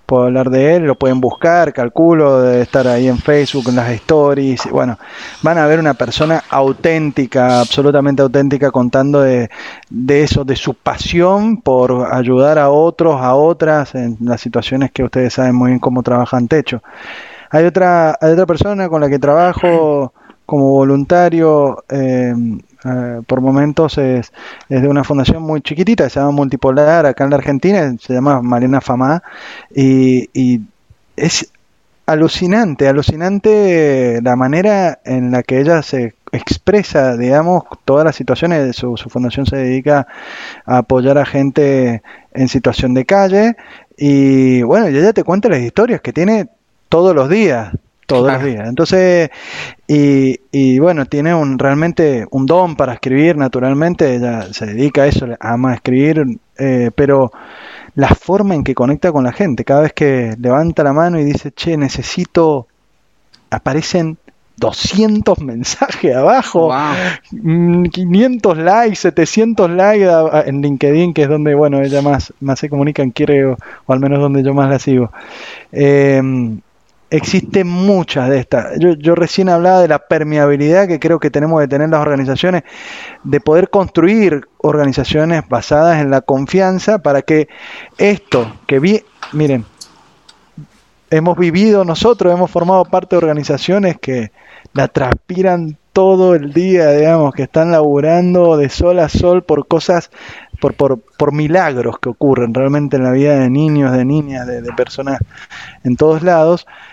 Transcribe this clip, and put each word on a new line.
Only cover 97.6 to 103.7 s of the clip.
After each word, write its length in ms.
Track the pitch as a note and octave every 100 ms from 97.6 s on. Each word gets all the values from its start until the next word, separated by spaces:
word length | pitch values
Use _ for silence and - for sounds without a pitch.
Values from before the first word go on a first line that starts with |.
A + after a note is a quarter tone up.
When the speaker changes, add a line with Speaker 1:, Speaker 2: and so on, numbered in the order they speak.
| E3
Speaker 1:
laburando 880 | E3 D3+ C#3+ D3+ E3+ F3+ F3+ F3 D#3
de 120 | C#3
sol 280 | - F3 F3+
a 100 | D3+
sol 360 | - F3+ F3+
por 240 | - D3 -
cosas, 420 | E3 - F3 - - - - - -
por, 140 | C#3
por, 260 | - C#3 B2+
por 320 | - - C#3+
milagros 680 | D3 D3+ F3+ E3 B2+ A#2 G#2+
que 100 | B2+
ocurren 460 | A#2 D3 B2+ A#2 A#2
realmente 420 | C3+ D3 C#3+ C3+
en 60 |
la 80 | B2+
vida 240 | C3 C#3+ C#3+
de 140 | B2+
niños, 400 | C3+ D#3